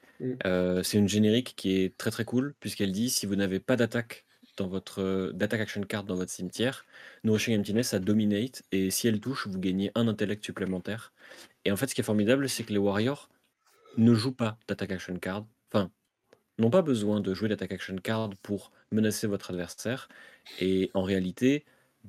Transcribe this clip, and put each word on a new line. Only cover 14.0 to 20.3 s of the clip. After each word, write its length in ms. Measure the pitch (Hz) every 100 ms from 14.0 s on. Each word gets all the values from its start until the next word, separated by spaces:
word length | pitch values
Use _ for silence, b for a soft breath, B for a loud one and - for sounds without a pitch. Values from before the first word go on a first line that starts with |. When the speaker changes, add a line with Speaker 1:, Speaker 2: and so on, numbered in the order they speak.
| 117
Speaker 2:
jouent 200 | 113 131
pas 260 | 131 110 107 -
d'attaque 240 | 98 98
action 260 | 92 - 90
card, 280 | 92 101 110 _ _
enfin, 180 | 107 90 _ _ _ _ _ _ -
n'ont 120 | 113
pas 120 | 185
besoin 400 | 156 117 104 104
de 120 | 95
jouer 140 | 92 107
d'attaque 240 | 98 92
action 240 | 92 - 95
card 360 | - 110 107 98
pour 300 | - 101 - b b
menacer 340 | 110 110 104 107
votre 260 | 98 -
adversaire, 580 | 90 85 - 85 - - B B